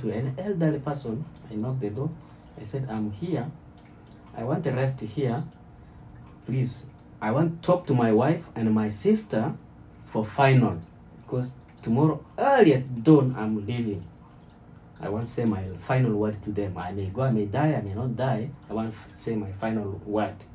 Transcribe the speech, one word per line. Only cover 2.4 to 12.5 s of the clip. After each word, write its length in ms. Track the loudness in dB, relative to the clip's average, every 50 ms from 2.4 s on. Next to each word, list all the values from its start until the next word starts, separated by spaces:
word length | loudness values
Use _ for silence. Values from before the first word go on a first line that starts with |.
| -20 -20 -18 -16
I 40 | -12
said, 240 | -8 -8 -8 -6 -6
"I'm 220 | -6 -6 -6 -6
here. 380 | -6 -6 -6 -4 -4 -4 -4 -6 -10 -14 -18 -20 -20 -20 -20 -20 -20 -20 -20 -20 -20 -20 -20 -16 -12
I 60 | -8 -4
want 200 | -2 -2 -2 -2
to 60 | -2
rest 280 | 0 0 0 -2 -2 -4
here. 420 | -8 -8 -4 -2 -2 0 -2 -2 -6 -8 -12 -18 -20 -20 -20 -20 -20 -20 -20 -20 -20 -20 -20 -20 -20 -20 -20 -14 -8
Please, 400 | -4 -2 -2 -2 -2 -4 -10 -16 -20 -20 -20 -20 -20 -12 -6
I 100 | -4 0
want 300 | 2 2 2 2 0 -2
to 40 | 0
talk 220 | 2 2 2 2
to 60 | 2 2
my 180 | 4 4 4
wife 320 | 6 6 4 4 2 0 -4 -8 -6
and 160 | -2 0 2 2
my 160 | 2 2 0
sister 640 | -2 0 2 2 2 2 0 -2 -2 -2 -2 -2 -4 -8 -12 -20 -20 -20 -20 -20 -20 -20 -16 -6
for 140 | -4 -4 -4
final. 540 | -2 2 4 6 6 8 6 6 4 2 -2 -8 -14 -18 -20 -20 -20 -20 -20 -12
Because 260 | -6 -4 -4 -4 -6 -8 -14 -20 -20 -20 -10 -4
tomorrow 400 | 0 2 4 4 4 2 0 -6 -10 -4
early 360 | 0 2 6